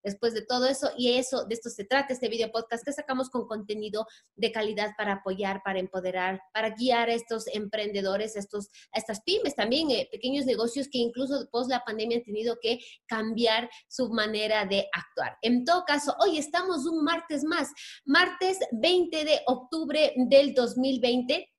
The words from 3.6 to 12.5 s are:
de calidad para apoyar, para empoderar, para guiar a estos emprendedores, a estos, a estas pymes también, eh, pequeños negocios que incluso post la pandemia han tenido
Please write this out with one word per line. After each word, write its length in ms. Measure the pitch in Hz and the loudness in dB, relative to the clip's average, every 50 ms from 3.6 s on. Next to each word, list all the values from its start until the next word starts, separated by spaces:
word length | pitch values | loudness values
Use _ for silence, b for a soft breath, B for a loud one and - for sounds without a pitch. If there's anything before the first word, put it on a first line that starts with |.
| 208 208 214 214 214 214 202 214 220 220 B B B B _ | -6 -6 -6 -6 -6 -6 -4 -6 -6 -6 B B B B _
de 160 | - 220 220 | -2 -2 0
calidad 400 | 226 226 214 214 208 202 208 208 208 | 0 0 -2 -2 -2 -2 -4 -4 -4
para 180 | - 214 202 196 | -4 -2 -2 -2
apoyar, 460 | 196 - 190 190 190 202 190 196 202 - | -2 -2 -6 -4 -2 -2 -2 -4 -2 -4
para 160 | 196 190 185 | -2 -2 -2
empoderar, 600 | 185 190 - 190 180 185 185 185 180 185 190 190 - _ _ | -4 -4 -6 -4 -4 -2 -2 0 -2 -2 -2 -4 -10 _ _
para 160 | 214 226 220 | -2 -2 -2
guiar 400 | 208 214 247 254 240 233 233 226 | -2 0 2 2 4 4 4 2
a 40 | 233 | 0
estos 320 | 233 233 - 226 220 220 - | -2 -2 -4 -6 -6 -6 -6
emprendedores, 880 | - 214 214 202 220 220 208 208 202 202 196 190 190 196 214 214 - | -6 -6 -6 -4 -4 -4 -4 -2 -2 -2 -2 0 -2 -2 -4 -4 -6
a 20 | 202 | -10
estos, 300 | 202 - - 208 202 - B B B B | -10 -6 -8 -8 -8 -10 B B B B
a 80 | - - | -8 -6
estas 200 | - - 214 202 | -6 -6 -10 -8
pymes 340 | _ - 370 453 453 294 - | _ -2 -2 0 0 -2 -2
también, 340 | - 208 220 247 302 330 294 | -2 0 0 2 0 2 2
eh, 180 | 247 208 - - | 0 0 -2 -4
pequeños 360 | - 202 - 247 277 285 262 | -8 -6 -4 -2 -2 0 0
negocios 420 | 254 226 196 226 233 233 285 269 277 | 0 0 0 0 -2 -2 -4 -6 -4
que 100 | - 247 | -2 -2
incluso 500 | 240 233 233 247 277 254 285 269 226 - | 0 0 0 -4 -2 -2 -2 -4 -4 -4
post 180 | - 240 254 247 | -4 -2 -2 0
la 140 | 262 240 - | -2 -2 -2
pandemia 340 | 233 214 220 220 233 233 240 | -6 -4 -4 -2 -2 -2 -2
han 60 | 240 | -2
tenido 340 | 208 202 214 226 240 | -4 -6 -4 -2 -2